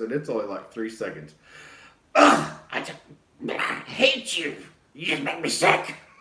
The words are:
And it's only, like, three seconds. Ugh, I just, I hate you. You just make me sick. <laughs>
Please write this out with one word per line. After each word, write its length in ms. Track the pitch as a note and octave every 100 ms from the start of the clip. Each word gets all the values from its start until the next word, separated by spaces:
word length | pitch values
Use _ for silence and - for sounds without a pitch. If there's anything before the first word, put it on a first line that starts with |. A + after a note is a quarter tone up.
And 120 | A2+
it's 160 | C#3 D3
only, 180 | A#2 G#2
like, 260 | F#2+ -
three 180 | - A2
seconds. 440 | A2 G2+ D#2+ D2+ _ _ - - - - _ _
Ugh, 380 | - - - D3+ - -
I 100 | -
just, 180 | - - _ - _ _ -
I 40 | - - - -
hate 520 | - C4+ B3+ A3+ -
you. 180 | D3 - - _ _
You 120 | - F3+
just 160 | -
make 180 | - -
me 80 | -
sick. 460 | - - - - -
<laughs> 60 | - -